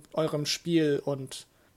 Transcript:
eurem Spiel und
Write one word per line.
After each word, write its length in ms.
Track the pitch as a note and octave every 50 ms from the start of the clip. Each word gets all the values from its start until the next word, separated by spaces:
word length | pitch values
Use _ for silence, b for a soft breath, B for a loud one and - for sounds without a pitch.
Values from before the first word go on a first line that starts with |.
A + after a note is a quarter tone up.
| - _
eurem 340 | - D#3+ D#3+ D3+ D#3 D3 D3
Spiel 560 | - - - - E3+ E3+ D#3+ D#3 D3 C#3+ C#3 -
und 440 | C#3+ C#3 C3+ C3+ C3 - - - - _ _ _ _ _